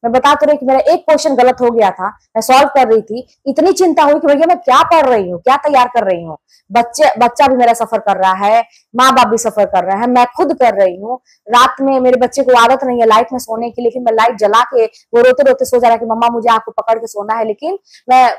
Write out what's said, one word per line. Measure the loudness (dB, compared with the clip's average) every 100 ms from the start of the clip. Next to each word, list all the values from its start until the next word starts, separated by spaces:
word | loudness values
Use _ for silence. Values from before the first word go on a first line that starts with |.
मैं | -2
बता | -2 0 0
तो | 0
रही | 0
कि | 0
मेरा | 0 2
एक | 0
क्वेश्चन | 0 0 0 2
गलत | 2 2
हो | 0
गया | 0 -2
था, | -2 -10
मैं | -10 _ -8
सॉल्व | 2 2 4
कर | 2 2
रही | 0
थी, | -2 -12 -12 _ -6
इतनी | -2 0
चिंता | 2 0 2
हुई | 2
कि | 2 0
भैया | 0 2
मैं | 0
क्या | 2 2
पढ़ | 4 2 2
रही | 0 -2
हूँ, | -6
क्या | -2 -2
तैयार | 0 0 0
कर | -2
रही | -2 -4
हूँ। | -8 -18 _ _ _
बच्चे, | -4 -4 0 0 2
बच्चा | -2 2 0
भी | 2
मेरा | 0
सफर | 0 -2 -4
कर | -4 -2
रहा | -2 0 0
है, | 0 -2 _ _
माँ | 0 2 2
बाप | 2
भी | 0
सफर | -4 -2 0
कर | 0
रहे | -2 -4
हैं, | 0
मैं | 2 0 0
खुद | -4
कर | 0 0
रही | 2 0 -2
हूँ। | -10 -12 _ _ -2
रात | 2 2 0
में | -2 0
मेरे | 0 2
बच्चे | 0 -2
को | 2 2
आदत | 4 0
नहीं | -2 0
है | 2
लाइट | 2 0
में | -6
सोने | -10 -10 -8
की, | -6
लेकिन | -6 -4
मैं | -4
लाइट | 0 -2 0
जला | 0 0 0
के | 0 -2
वो | _ _ 2
रोते | 2 2
रोते | 2 0 0
सो | 0
जा | 2
रहा |
है | 0
कि | -2
मम्मा | -2 -2
मुझे | -2 0
आपको | -2 -2
पकड़ | -8 -4 -4
के | -4
सोना | -12 -8 -6
है, | -6
लेकिन | -6 -8 -10 _ _ -4
मैं | 0 0